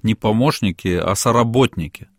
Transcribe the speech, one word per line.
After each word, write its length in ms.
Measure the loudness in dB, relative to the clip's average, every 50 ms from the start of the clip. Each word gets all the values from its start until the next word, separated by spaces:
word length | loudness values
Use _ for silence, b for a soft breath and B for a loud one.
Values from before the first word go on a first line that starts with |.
не 120 | 0 -2 -2
помощники, 720 | 0 0 0 2 2 2 0 0 0 -2 -4 -4 -2 -4 -2
а 260 | -2 -2 0 -2 -2
соработники 920 | -2 0 0 2 2 2 2 2 2 2 2 0 -6 -8 -8 _ -16 -20 _ _